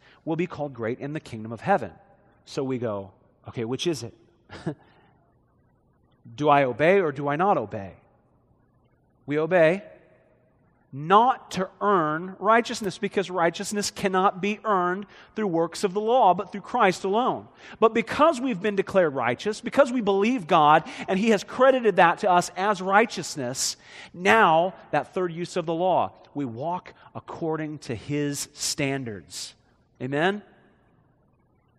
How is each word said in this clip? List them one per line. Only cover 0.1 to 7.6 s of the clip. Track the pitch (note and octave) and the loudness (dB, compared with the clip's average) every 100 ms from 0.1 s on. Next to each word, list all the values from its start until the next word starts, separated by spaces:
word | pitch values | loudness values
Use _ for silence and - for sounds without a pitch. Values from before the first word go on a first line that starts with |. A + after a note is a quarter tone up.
| _ | _
will | D3+ D#3+ | -6 -4
be | F3+ | -4
called | - D3 | -6 -10
great | A#2+ A2 B2+ | -6 -6 -4
in | C#3+ | -8
the | D3+ | -10
kingdom | - A2 A2 | -12 -14 -12
of | A#2 | -6
heaven. | - G3 G2+ - _ _ _ _ - | 0 0 -2 -14 _ _ _ _ -12
So | - | -6
we | C3 B2+ | -4 -4
go, | A#2 G2+ F#2+ _ _ _ - | -4 -6 -8 _ _ _ -14
"Okay, | - A2+ | -8 -6
which | C3+ F3 | -4 -4
is | C3+ | -4
it? | A#2 - _ _ _ - | -8 -18 _ _ _ -12
<laughs> | E3 C#3+ _ _ _ _ _ _ _ _ _ _ _ _ _ _ A#2+ | -10 -10 _ _ _ _ _ _ _ _ _ _ _ _ _ _ -16
Do | A2+ D3 | -2 4
I | C#3+ | 4
obey | C3+ A#2 D#3 G3 | 4 2 4 4
or | D#3+ | 2
do | C#3 C#3+ | -2 -4
I | D3 | 0
not | G3 | 2
obey?" | E3+ | 0